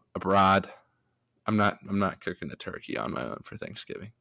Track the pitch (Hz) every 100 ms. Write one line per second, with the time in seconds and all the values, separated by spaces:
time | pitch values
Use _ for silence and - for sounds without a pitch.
0 | _ 98 92 98 95 98 - - _ _
1 | _ _ _ _ - 107 101 - 98 101
2 | 98 - - 90 76 - 95 85 - -
3 | - - 60 - - - - - - -
4 | 110 _